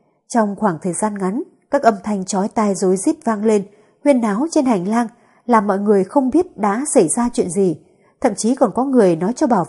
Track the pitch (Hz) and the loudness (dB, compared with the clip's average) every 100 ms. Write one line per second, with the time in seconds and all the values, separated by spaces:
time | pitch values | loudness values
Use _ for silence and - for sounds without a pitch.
0 | _ _ _ 240 208 196 208 156 185 170 | _ _ _ -2 -2 -2 -4 -2 -6 -4
1 | 214 202 185 226 370 _ _ 285 226 202 | -4 -4 -4 -4 -8 _ _ 0 2 0
2 | 214 202 185 190 202 - 208 185 190 185 | -4 -6 -4 -4 -2 0 -2 0 0 0
3 | 302 311 - 214 220 208 190 _ _ _ | 0 -2 -4 -2 2 0 -2 _ _ _
4 | 285 262 220 196 320 320 262 208 180 226 | 0 2 0 -2 -2 0 0 0 0 -2
5 | 233 - _ _ - 226 208 196 208 202 | -2 -8 _ _ 0 2 2 0 2 2
6 | 185 285 262 302 359 - 202 208 294 269 | 2 0 2 0 -2 -2 -2 -2 0 2
7 | 160 240 240 - 180 180 190 156 _ _ | 2 0 -2 -2 -2 0 0 -2 _ _
8 | _ _ 240 196 214 269 233 196 277 254 | _ _ -4 -2 -2 0 0 0 0 4
9 | 190 165 180 254 294 214 | 4 2 -2 -2 0 0